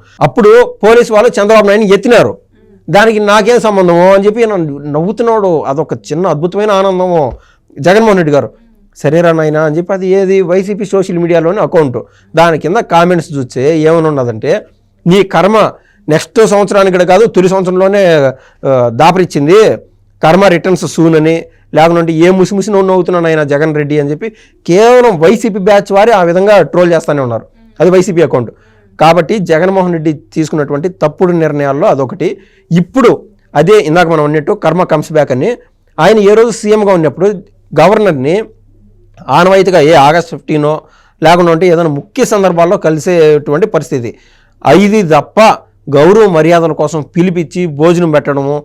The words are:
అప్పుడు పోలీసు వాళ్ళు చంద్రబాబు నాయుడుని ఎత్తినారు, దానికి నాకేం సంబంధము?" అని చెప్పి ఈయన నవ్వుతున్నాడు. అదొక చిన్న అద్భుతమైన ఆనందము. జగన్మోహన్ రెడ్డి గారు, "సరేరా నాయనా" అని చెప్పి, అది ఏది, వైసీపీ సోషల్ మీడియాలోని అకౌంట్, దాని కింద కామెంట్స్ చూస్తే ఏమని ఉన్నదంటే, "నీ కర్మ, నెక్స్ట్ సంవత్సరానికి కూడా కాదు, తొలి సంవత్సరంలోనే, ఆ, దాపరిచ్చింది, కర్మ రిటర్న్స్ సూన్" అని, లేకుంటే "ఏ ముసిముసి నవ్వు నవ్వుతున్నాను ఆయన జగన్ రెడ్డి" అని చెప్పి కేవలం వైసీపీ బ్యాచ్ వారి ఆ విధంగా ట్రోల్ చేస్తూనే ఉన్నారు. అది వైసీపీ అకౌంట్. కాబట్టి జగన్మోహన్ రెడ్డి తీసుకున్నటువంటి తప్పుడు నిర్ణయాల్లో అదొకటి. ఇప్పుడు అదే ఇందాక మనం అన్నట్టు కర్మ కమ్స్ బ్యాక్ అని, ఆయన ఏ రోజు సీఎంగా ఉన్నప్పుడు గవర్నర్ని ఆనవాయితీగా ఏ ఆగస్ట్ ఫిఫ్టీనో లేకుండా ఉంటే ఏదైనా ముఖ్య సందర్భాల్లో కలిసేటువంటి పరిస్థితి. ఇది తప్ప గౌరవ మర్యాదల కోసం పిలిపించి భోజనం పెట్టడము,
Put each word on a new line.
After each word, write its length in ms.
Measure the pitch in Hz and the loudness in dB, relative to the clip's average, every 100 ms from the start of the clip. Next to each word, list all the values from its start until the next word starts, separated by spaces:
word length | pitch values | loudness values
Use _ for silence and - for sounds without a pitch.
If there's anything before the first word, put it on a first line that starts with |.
| _ - | _ -4
అప్పుడు 560 | 147 190 208 233 233 - | -2 2 4 4 2 0
పోలీసు 300 | 208 240 233 | 2 2 2
వాళ్ళు 160 | 208 233 | 0 0
చంద్రబాబు 380 | 214 208 220 202 | 0 2 2 2
నాయుడుని 260 | 214 202 | 2 2
ఎత్తినారు, 440 | 196 233 214 117 90 _ _ _ _ - | 2 2 2 2 -4 _ _ _ _ -2
దానికి 300 | 190 226 208 | 0 2 0
నాకేం 400 | 208 214 208 240 | 0 0 2 0
సంబంధము?" 540 | 220 196 180 170 185 | 0 0 2 2 4
అని 120 | 196 | 2
చెప్పి 140 | 202 226 | 2 0
ఈయన 160 | 220 190 156 143 147 | -2 -2 -6 -8 -8
నవ్వుతున్నాడు. 720 | 147 180 226 233 220 190 151 | -6 -4 -4 -2 -2 0 -2
అదొక 320 | 113 139 151 | -4 -6 -6
చిన్న 340 | - - 151 190 | -10 -8 -4 -4
అద్భుతమైన 440 | 147 175 196 214 | -4 -4 -4 -2
ఆనందము. 640 | 190 196 185 185 170 127 - _ _ _ - | 0 -2 -2 -2 -2 -4 -8 _ _ _ -4
జగన్మోహన్ 380 | 165 208 220 185 | 0 2 2 2
రెడ్డి 160 | 151 | 0
గారు, 160 | 143 110 - _ _ _ | -2 -2 -10 _ _ _
"సరేరా 360 | - 143 165 170 | -8 -2 0 0
నాయనా" 300 | 160 156 151 | 0 -2 -2
అని 160 | 156 156 | -2 -4
చెప్పి, 160 | 180 | -4
అది 140 | 196 185 | -4 -2
ఏది, 340 | 196 190 190 | 0 0 0
వైసీపీ 440 | 170 190 190 202 | 0 -2 -4 -8
సోషల్ 320 | 190 196 185 175 | -4 -4 -2 -4
మీడియాలోని 420 | 170 170 160 208 | 0 0 0 -2
అకౌంట్, 380 | 156 175 139 117 - _ _ | -2 -2 -2 -4 -12 _ _
దాని 240 | 160 170 156 | -2 0 0
కింద 160 | 147 | -2
కామెంట్స్ 580 | 226 226 170 175 175 - | -4 -2 0 0 -2 -4
చూస్తే 460 | 139 123 - 143 160 | -8 -8 -4 -2 0
ఏమని 280 | 156 165 156 | 0 0 0
ఉన్నదంటే, 580 | 143 120 110 135 214 - _ _ _ 170 | -2 -4 -6 -4 -4 -6 _ _ _ 0
"నీ 160 | 196 | 0
కర్మ, 480 | 190 170 190 220 147 - _ _ - | 0 0 0 2 0 -4 _ _ -4
నెక్స్ట్ 380 | 156 - 226 202 | -4 -2 0 2
సంవత్సరానికి 440 | 202 202 202 196 | 0 0 0 0
కూడా 120 | 180 | 0
కాదు, 220 | 180 185 | 2 2
తొలి 240 | 233 220 185 | 2 0 0
సంవత్సరంలోనే, 640 | 190 180 185 190 202 180 156 135 123 _ _ 139 | -2 -2 0 0 2 2 2 0 -4 _ _ -2
ఆ, 200 | 127 120 | 0 0
దాపరిచ్చింది, 880 | 117 165 185 175 147 143 208 185 110 - _ _ _ | 0 0 0 -2 -2 2 2 2 -2 -10 _ _ _
కర్మ 220 | 160 180 | 0 2
రిటర్న్స్ 420 | 196 170 190 170 151 | 2 0 -2 -4 -4
సూన్" 280 | - 165 | -2 0
అని, 300 | 156 160 165 - _ _ | 2 0 -2 -6 _ _
లేకుంటే 400 | 151 165 170 165 | 0 2 2 0
"ఏ 160 | 160 175 | 2 2
ముసిముసి 420 | 190 180 202 202 | 2 0 -2 -2
నవ్వు 160 | 196 190 | -2 0
నవ్వుతున్నాను 400 | 185 175 175 165 | 0 -2 -2 -2
ఆయన 160 | 156 | -2
జగన్ 320 | 143 143 160 | -2 -2 -2
రెడ్డి" 240 | 151 147 151 | -4 -4 -2
అని 120 | 143 | -4
చెప్పి 180 | 151 220 - _ _ - | -6 -10 -14 _ _ -2
కేవలం 520 | 185 233 247 240 156 | 2 4 4 2 2
వైసీపీ 400 | 165 226 185 202 | 0 0 -2 -2
బ్యాచ్ 320 | 190 202 202 | 0 0 2
వారి 200 | 196 226 | 0 2
ఆ 120 | 202 | 2
విధంగా 380 | 170 180 202 202 | 0 0 2 2
ట్రోల్ 320 | 143 175 175 | 2 0 0
చేస్తూనే 280 | 160 160 147 | 0 -2 -4
ఉన్నారు. 240 | 123 113 - _ _ - | -4 -6 -10 _ _ -2
అది 100 | 175 | 0
వైసీపీ 320 | 185 190 170 | 2 0 0
అకౌంట్. 300 | 147 127 107 - _ _ _ - | 0 -2 -4 -12 _ _ _ 0
కాబట్టి 380 | 160 170 160 214 | 2 2 0 -4
జగన్మోహన్ 520 | 160 160 185 190 180 | -2 0 0 -2 -2
రెడ్డి 220 | 165 156 | -2 -4
తీసుకున్నటువంటి 760 | 139 _ 160 156 156 139 143 180 | -6 _ -6 -4 -4 -4 -6 -8
తప్పుడు 420 | 185 151 147 180 | -4 -4 -2 -2
నిర్ణయాల్లో 560 | 170 156 147 139 139 202 | 0 -2 -2 -4 -2 -2
అదొకటి. 500 | 139 131 160 170 - _ _ - | -2 -4 -6 -8 -8 _ _ -4
ఇప్పుడు 540 | 170 - 262 214 143 - _ _ | -2 -2 0 0 0 -6 _ _
అదే 240 | 147 165 214 | -2 2 2
ఇందాక 280 | 151 170 165 | 2 0 0
మనం 160 | 156 | 0
అన్నట్టు 280 | 147 156 147 | -2 -2 -4
కర్మ 320 | 208 160 175 | -4 -2 -2
కమ్స్ 300 | 170 156 151 | -2 -4 -2
బ్యాక్ 180 | 151 143 | -2 -2
అని, 240 | 127 196 240 _ _ _ - | -2 -4 -6 _ _ _ -2
ఆయన 200 | 175 220 | 2 2
ఏ 140 | 196 | 4
రోజు 160 | 214 233 | 2 2
సీఎంగా 440 | - 208 214 202 | -2 -2 0 0
ఉన్నప్పుడు 340 | 180 151 151 202 190 - _ _ 151 | 0 0 -2 -4 -4 -12 _ _ 0
గవర్నర్ని 640 | 175 220 202 139 139 196 220 _ _ _ _ _ _ - - | 2 2 0 -2 -2 -4 -6 _ _ _ _ _ _ -14 -2
ఆనవాయితీగా 500 | 147 185 196 190 175 | 2 4 4 4 2
ఏ 140 | 147 | 4
ఆగస్ట్ 360 | 160 139 165 165 | 4 4 2 -4
ఫిఫ్టీనో 520 | 143 - 151 147 156 - _ _ _ | -10 -6 -2 -2 -4 -10 _ _ _
లేకుండా 280 | 160 175 170 | 2 2 2
ఉంటే 160 | 165 185 | 2 2
ఏదైనా 220 | 165 165 | 2 0
ముఖ్య 360 | 143 - 254 | -4 -8 -4
సందర్భాల్లో 520 | 233 208 185 170 170 202 | -2 0 0 0 0 0
కలిసేటువంటి 920 | 156 156 185 170 156 147 147 147 147 | -2 -2 -2 2 2 2 -2 -2 -2
పరిస్థితి. 500 | 156 143 135 113 - _ _ _ _ 131 | -4 -6 -8 -8 -14 _ _ _ _ 2
ఇది 280 | 170 202 220 | 2 2 0
తప్ప 520 | 160 151 156 208 214 - - _ - | 2 0 0 2 2 0 -8 _ -2
గౌరవ 340 | 143 165 220 208 | 2 4 4 4
మర్యాదల 420 | 160 160 170 165 | 2 2 2 0
కోసం 300 | 151 151 156 | -2 -4 -6
పిలిపించి 640 | 131 170 190 175 151 180 | -6 -2 -2 -2 -6 -6
భోజనం 460 | 175 143 165 170 165 | -6 -2 0 0 0
పెట్టడము, 520 | 147 143 143 139 147 | 0 -2 -4 -4 -6